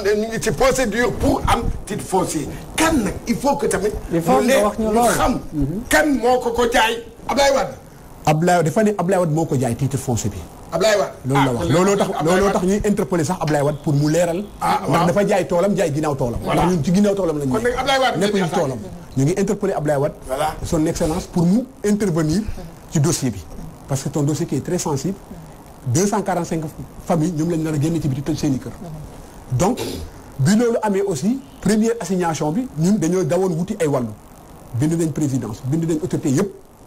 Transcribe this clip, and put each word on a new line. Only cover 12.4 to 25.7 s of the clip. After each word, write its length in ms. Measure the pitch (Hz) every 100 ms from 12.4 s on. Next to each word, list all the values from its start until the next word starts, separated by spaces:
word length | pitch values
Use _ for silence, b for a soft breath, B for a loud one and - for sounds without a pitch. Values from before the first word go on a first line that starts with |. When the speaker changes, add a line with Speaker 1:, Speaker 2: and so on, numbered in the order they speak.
| 196
Speaker 1:
Wade. 60 |
Speaker 3:
tax 100 | 202
ñuy 160 | 180 208 208
interpeller 380 | 208 196 175 147
sax 100 | 185
Ablaye 200 | 156 151
Wade 140 | 143 151
pour 80 | 165
mu 160 | 143 151
leeral. 340 | 160 175 175 208 -
Speaker 1:
Ah, 180 | - -
Speaker 3:
Ndax 80 | 104
Speaker 1:
waaw. 160 | 160 175
Speaker 3:
dafa 200 | 202 196
jaay 180 | 202 175
toolam, 300 | 175 196 180
jaay 160 | 170
ginnaaw 220 | 143 156 143
toolam. 240 | 123 104
Speaker 1:
Voilà. 200 | 139 147
Speaker 3:
Ndax 100 | 170 180
ñun 80 |
ci 100 | 139
ginnaaw 200 | 180 208
toolam 240 | 196 175 147
lañu 120 | 139
Speaker 1:
Kon 60 | 214
Speaker 3:
nekk. 60 | 240
Speaker 1:
nag 40 | 247
Ablaye 180 | 269 269
Wade 160 | 254 170
Speaker 3:
Nekkuñu 200 | 202 202
Speaker 1:
ngeen 80 | 170
Speaker 3:
ci 60 |
toolam. 240 | 185 143 120
Speaker 1:
yaakaar. 380 | 92 - - 131
Speaker 3:
Ñu 40 |
ngi 80 | 139 190
interpeller 380 | 196 202 190 147
Ablaye 220 | 151 143
Wade. 160 | 147 - -
Speaker 1:
Voilà. 280 | 135 156 -
Speaker 3:
Son 220 | 131 165 156
Excellence 400 | - 160 175 -
pour 180 | 180
mu 200 | 170 214 262 -
intervenir 560 | 208 208 202 160 156 180 208 - 170 - -
ci 100 | 160
dossier 300 | 151 - 131
bi. 100 | 95 - - - - -
Parce 160 | 135
que 40 | 147
c'est 80 | 156
un 40 |
dossier 240 | 147 156 170
qui 100 | 135
est 40 |
très 140 | - 175
sensible. 380 | 170 139 175 196 - - - - -